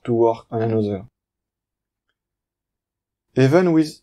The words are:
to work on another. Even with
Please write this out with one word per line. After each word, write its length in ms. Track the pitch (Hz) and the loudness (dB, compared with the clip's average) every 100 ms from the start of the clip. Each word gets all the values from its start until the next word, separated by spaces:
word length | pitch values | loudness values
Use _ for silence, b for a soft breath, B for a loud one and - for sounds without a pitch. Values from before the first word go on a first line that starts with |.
to 100 | - | -6
work 320 | 117 117 113 - | 0 0 -2 -8
on 120 | 117 | -6
another. 420 | 113 110 104 98 95 _ _ _ _ _ _ _ _ _ _ _ _ _ _ _ _ _ _ _ _ _ _ - | -4 -2 -4 -6 -12 _ _ _ _ _ _ _ _ _ _ _ _ _ _ _ _ _ _ _ _ _ _ 0
Even 360 | 131 170 180 | 2 2 2
with 280 | 160 156 - | 2 0 -6